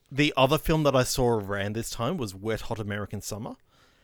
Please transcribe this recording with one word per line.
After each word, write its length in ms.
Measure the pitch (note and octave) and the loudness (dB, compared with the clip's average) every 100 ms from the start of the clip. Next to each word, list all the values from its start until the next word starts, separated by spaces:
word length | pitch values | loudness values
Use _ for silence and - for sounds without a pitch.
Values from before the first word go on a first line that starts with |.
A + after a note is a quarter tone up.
| _ | _
the 220 | C3 D3 C#3+ | 0 2 4
other 200 | C3 D3+ | 4 4
film 260 | - D#3 | 2 2
that 120 | D3 C3 | 4 4
I 80 | |
saw 240 | B2 - B2 | 2 2 2
around 440 | A#2 G2 G2+ G2 | 2 0 -2 -2
this 160 | G#2+ A#2 | -4 -6
time 280 | - A#2 F#3 | -4 -4 -2
was 160 | A2+ | -6
Wet 280 | F#2+ G#2 A2 | -6 -4 -4
Hot 180 | - A2 | -4 -6
American 420 | G#2 G2+ G2+ G#2 | -4 -6 -6 -8
Summer. 340 | - G#2 C3+ B3+ _ _ _ _ | -8 -8 -8 -12 _ _ _ _